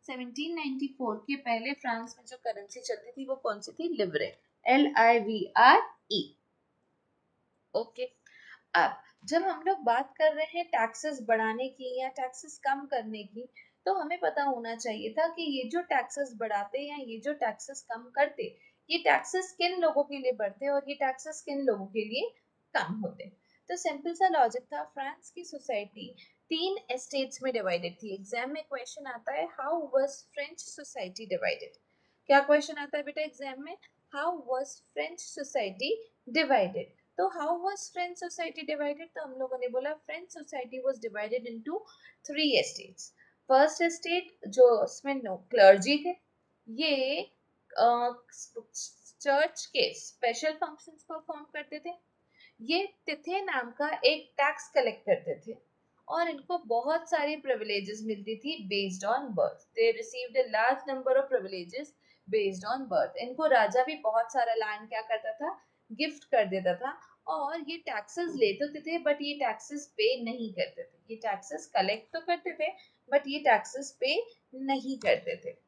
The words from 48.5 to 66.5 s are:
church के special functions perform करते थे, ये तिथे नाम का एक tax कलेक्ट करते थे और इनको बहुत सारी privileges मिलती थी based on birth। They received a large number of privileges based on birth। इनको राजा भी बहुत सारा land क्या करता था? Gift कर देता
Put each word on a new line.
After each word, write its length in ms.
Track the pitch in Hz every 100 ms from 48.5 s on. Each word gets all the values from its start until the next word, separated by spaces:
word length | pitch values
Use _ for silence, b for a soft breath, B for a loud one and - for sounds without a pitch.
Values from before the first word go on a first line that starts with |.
| 233 - - - _ - _
church 460 | 285 277 320 - -
के 280 | 285 -
special 580 | - - - 240 233 311
functions 500 | 311 339 302 - 320
perform 420 | _ 320 311 302
करते 340 | 302 302 294 302
थे, 120 | 339 349 _ _ _ b b b
ये 340 | 226 339 392 _ -
तिथे 340 | 294 - 381
नाम 300 | 392 277 240
का 300 | - 294 -
एक 280 | 262 302 -
tax 360 | - 277 294 -
कलेक्ट 380 | 302 240 214 -
करते 340 | 180 - 151
थे 260 | - - _ _ _ _ -
और 200 | 330 339
इनको 300 | 294 - 349
बहुत 520 | 214 226 254 330 330
सारी 260 | 330 294 302
privileges 640 | 269 233 214 208 196 214
मिलती 340 | 220 208 202 220
थी 320 | 277 320 196
based 440 | 202 196 185 202
on 140 | 247 277
birth। 360 | 185 - -
They 300 | _ - 226
received 540 | 220 226 254 247 262 247
a 60 |
large 340 | 214 233 269 277
number 260 | 262 262 262
of 160 | 269
privileges 560 | 254 190 190 175 262 294 _ b b -
based 400 | 214 196 190 202
on 140 | 254 254
birth। 240 | 175 120 -
इनको 300 | 240 254 311
राजा 380 | 254 208 247
भी 120 | 254 302
बहुत 360 | - 220 233
सारा 220 | 262 233
land 340 | 226 214 208 220
क्या 120 | 220
करता 320 | 220 220 220
था? 280 | 220 294 381 b b _
Gift 320 | 220 302 302
कर 200 | - 247
देता 300 | 202